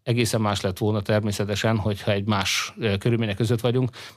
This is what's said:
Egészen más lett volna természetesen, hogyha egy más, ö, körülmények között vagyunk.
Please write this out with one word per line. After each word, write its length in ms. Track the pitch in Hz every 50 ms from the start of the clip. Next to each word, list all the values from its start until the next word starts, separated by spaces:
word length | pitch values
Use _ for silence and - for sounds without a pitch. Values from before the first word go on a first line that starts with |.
| -
Egészen 380 | 123 117 123 117 - - 110
más 200 | 110 104 101 -
lett 160 | - 98 92
volna 240 | - 117 104 107 107
természetesen, 760 | 98 - 107 107 107 104 98 - 104 101 101 - - 110 113
hogyha 340 | 104 90 110 101 - - 113
egy 140 | 104 101 101
más, 480 | 107 107 98 - - - - - - -
ö, 200 | - 131 107 98
körülmények 380 | 98 - 123 117 113 113 107 98
között 260 | - 120 107 123 110
vagyunk. 280 | - 120 117 127 127 113 - - - - -